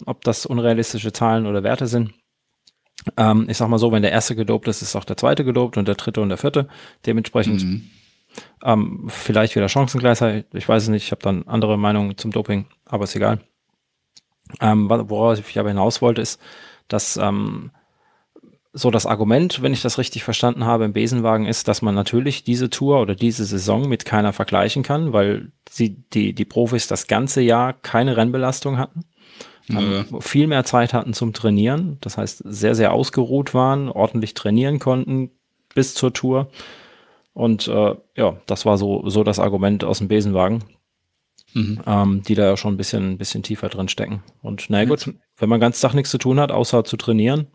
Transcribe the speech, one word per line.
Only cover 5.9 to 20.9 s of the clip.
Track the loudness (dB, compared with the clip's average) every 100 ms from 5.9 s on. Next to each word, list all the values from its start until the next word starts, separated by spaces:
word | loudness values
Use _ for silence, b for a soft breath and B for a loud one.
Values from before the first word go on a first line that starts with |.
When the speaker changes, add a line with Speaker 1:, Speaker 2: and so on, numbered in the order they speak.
| -2
Speaker 1:
Dritte | -4 -4
und | -2
der | -2
Vierte. | -2 0 -2 B B B -2
Dementsprechend, | -2 0 0 0 0
Speaker 2:
Mhm. | -2 -4 -8 B B B B B B B
Speaker 1:
ähm, | 0 0 0 -6 -10
vielleicht | -8 0 2 2 2
wieder | 0
Chancengleichheit. | 0 0 0 2 2 0 -2 -6
Ich | -6 0
weiß | 2
es | 2
nicht, | -2
ich | -2
hab | -4
dann | -2 -2 -2
andere | -2 0 2
Meinungen | 2 2 -2 -4
zum | -6
Doping, | -4 -2 -4 -6 _ -8
aber | -6
ist | -4 0
egal. | 0 0 -4 _ _ _ _ _ _ _ _ _ -20 -2
Ähm, | 2 4 4
wa-, | 0 0
worauf | 2 2 2 -2
ich | -4
aber | -2
hinaus | 0 0 2
wollte, | 2 0
ist, | -2 -8 B B B B -6
dass, | -4 -2 -2
ähm, | 0 0 -4 -8 -14 -20 _ _ _ _ _ _ _ _ _ -4
so | 0
das | 2 0
Argument, | 0 2 2 2 -2
wenn | -2
ich | -2
das | -2 -2
richtig | -4 -6
verstanden | -6 0 0 0 0
habe, | 2
im | 0